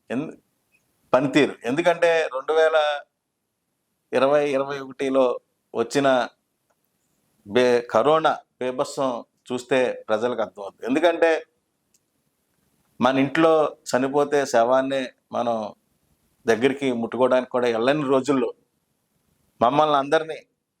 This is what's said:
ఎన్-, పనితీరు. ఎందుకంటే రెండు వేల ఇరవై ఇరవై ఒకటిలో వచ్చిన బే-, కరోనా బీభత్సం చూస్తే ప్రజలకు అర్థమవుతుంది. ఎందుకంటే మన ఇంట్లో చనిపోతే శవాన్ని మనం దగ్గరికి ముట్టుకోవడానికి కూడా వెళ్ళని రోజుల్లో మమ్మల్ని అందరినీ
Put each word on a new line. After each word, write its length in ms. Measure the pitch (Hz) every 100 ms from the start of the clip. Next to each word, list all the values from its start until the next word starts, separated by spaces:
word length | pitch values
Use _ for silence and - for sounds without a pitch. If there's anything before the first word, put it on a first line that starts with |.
| _
ఎన్-, 200 | 120 160 - _ _ _ _ _ _ _
పనితీరు. 420 | 127 143 147 120 95
ఎందుకంటే 680 | - 147 175 170 170 165 156
రెండు 200 | 127 135
వేల 480 | 156 160 160 151 143 - _ _ _ _ _ _ _ _ _ _
ఇరవై 360 | 123 135 147 147
ఇరవై 300 | 135 139 143
ఒకటిలో 600 | 135 131 139 135 127 120 - _ _ 117
వచ్చిన 520 | 113 143 139 127 113 - _ _ _ _ _ _ _ _ _ _ 104
బే-, 340 | 107 123 120
కరోనా 560 | - 110 123 160 156 123 - _
బీభత్సం 640 | 127 127 139 - 135 117 - _ _
చూస్తే 540 | 127 120 135 120 104 -
ప్రజలకు 320 | 107 123 113
అర్థమవుతుంది. 440 | 104 - 98 - 107
ఎందుకంటే 600 | 139 170 165 165 160 - _ _ _ _ _ _ _ _ _ _ _ _ _ _ _
మన 180 | 123 135
ఇంట్లో 560 | 135 147 165 160 147 -
చనిపోతే 640 | - 123 135 147 143 143 135
శవాన్ని 600 | 147 117 131 135 135 127 - _
మనం 420 | 117 120 113 104 - _ _ _ _ _ _ -
దగ్గరికి 440 | 110 131 135 139
ముట్టుకోవడానికి 600 | 120 113 117 127 127 123
కూడా 160 | 127 123
వెళ్ళని 360 | 113 120 151
రోజుల్లో 500 | 135 135 131 135 113 - _ _ _ _ _ _ _ _ _ _
మమ్మల్ని 340 | 113 143 151 143
అందరినీ 400 | 139 160 156 143 - _ _ _